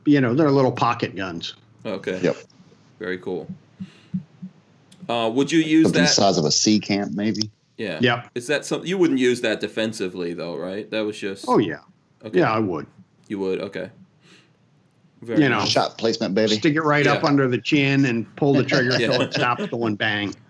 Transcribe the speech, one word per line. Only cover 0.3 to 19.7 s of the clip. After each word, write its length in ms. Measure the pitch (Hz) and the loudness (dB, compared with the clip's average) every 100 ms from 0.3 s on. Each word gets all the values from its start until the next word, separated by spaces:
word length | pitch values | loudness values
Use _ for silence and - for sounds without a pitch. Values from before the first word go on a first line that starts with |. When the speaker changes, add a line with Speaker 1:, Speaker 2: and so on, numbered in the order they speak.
Speaker 1:
they're 160 | 135 151 | 2 4
little 220 | 139 127 | 4 2
pocket 420 | 120 123 110 92 | 2 0 0 -4
guns. 400 | 90 95 85 - - _ _ | -6 -8 -8 -12 -14 _ _
Speaker 2:
Okay. 340 | 113 95 104 92 | -10 -8 -6 -2
Speaker 3:
Yep. 140 | 87 - - _ - _ _ - | -2 -2 -10 _ -20 _ _ -12
Speaker 2:
Very 200 | 92 92 | -8 -8
cool. 280 | 98 87 - 95 _ - - - - 185 - - 185 _ _ _ _ - - | -6 -8 -8 -16 _ -18 -18 -20 -8 -8 -8 -18 -20 _ _ _ _ -14 -4
Uh, 220 | 117 113 | -2 0
would 200 | 123 131 | 0 2
you 80 | 160 | 2
use 240 | 156 160 | 4 4
Speaker 3:
Something 180 | 165 160 | 6 4
the 40 | - | 4
Speaker 2:
that? 80 | |
Speaker 3:
size 240 | - - 85 | 4 4 2
of 80 | 76 | 2
a 40 | |
sea 300 | - 110 107 | 2 2 2
camp, 320 | - 101 101 | 2 -2 -2
maybe. 360 | 95 104 101 110 _ _ - | -4 -2 -2 -4 _ _ -10
Speaker 2:
Yeah. 220 | 104 80 | -8 0
Speaker 1:
Yep. 300 | 123 120 - | 0 0 -6
Speaker 2:
Is 120 | 120 120 | -10 -4
that 180 | 143 | -4
something 240 | - 165 156 | -2 -6 -2
you 80 | 190 | 2
wouldn't 220 | 160 135 | 2 4
use 220 | 123 120 | 2 2
that 180 | 117 95 | 0 -2
defensively, 720 | 101 113 110 110 95 92 87 | -4 -2 -4 -2 -6 -6 -6
though, 240 | 85 82 78 | -6 -8 -6
right? 340 | 90 101 104 | -8 -8 -6
That 100 | 110 | -4
was 180 | 107 104 | -4 -6
just. 260 | 101 95 - | -8 -6 0
Speaker 1:
Oh 100 | 220 | 2
yeah. 220 | 92 73 - _ _ _ | 0 -4 -14 _ _ _
Speaker 2:
Okay. 140 | 113 180 | -4 0
Speaker 1:
Yeah, 120 | 135 | 2
I 60 | 110 | 2
would. 280 | 104 78 69 - - _ - | 0 -4 -8 -18 -20 _ -10
Speaker 2:
You 100 | 101 | -6
would. 200 | 95 92 | -4 -4
Okay. 300 | 98 92 90 - - _ _ - _ _ _ _ _ _ _ - | -6 -10 -12 -16 -20 _ _ -20 _ _ _ _ _ _ _ -16
Very 200 | 117 117 | -2 2
Speaker 1:
You 60 | 139 | 4
know. 100 | 113 | 2
Speaker 2:
nice. 80 | 104 | 0
Speaker 3:
Shot 280 | 135 95 - | 0 0 -2
placement, 360 | 113 - 104 | -2 0 0
baby. 200 | 98 107 107 | 2 2 2
Speaker 1:
Stick 180 | 160 | 0
it 80 | 151 | 2
right 220 | 151 147 | 2 2
Speaker 2:
Yeah. 80 | 143 | 2
Speaker 1:
up 100 | 143 | 2
under 220 | 160 139 131 | 2 4 2
the 100 | 123 | 0
chin 460 | - 151 139 139 139 | 0 2 4 2 2
and 280 | 117 101 - | 0 -4 -2
pull 160 | 143 | 2
the 100 | 131 | 2
trigger 260 | 123 135 123 | 2 0 2
Speaker 2:
<laughs> 80 | 123 | 0
Yeah. 100 | 117 | 0
Speaker 1:
till 80 | 131 | 0
it 120 | 123 | 0
stops 320 | 127 123 120 | 0 0 -2
going 280 | 202 | -4